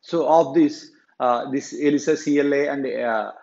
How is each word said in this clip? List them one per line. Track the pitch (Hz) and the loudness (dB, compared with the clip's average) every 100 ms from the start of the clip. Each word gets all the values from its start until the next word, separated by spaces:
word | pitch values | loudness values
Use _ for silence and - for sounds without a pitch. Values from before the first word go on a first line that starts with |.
So | - 170 151 | -6 -2 4
of | 160 139 | 4 4
these, | 156 147 151 - _ _ - | 4 2 0 -14 _ _ -4
uh, | 127 120 139 | 0 0 -2
this | 135 - | -6 -8
elisa, | 120 147 143 160 151 | -2 0 2 0 -2
C | 147 143 | 0 2
L | 143 | 2
A, | 143 147 | 0 0
and, | 143 131 | -4 -4
uh, | 117 120 110 104 - | -4 -2 -2 -4 -12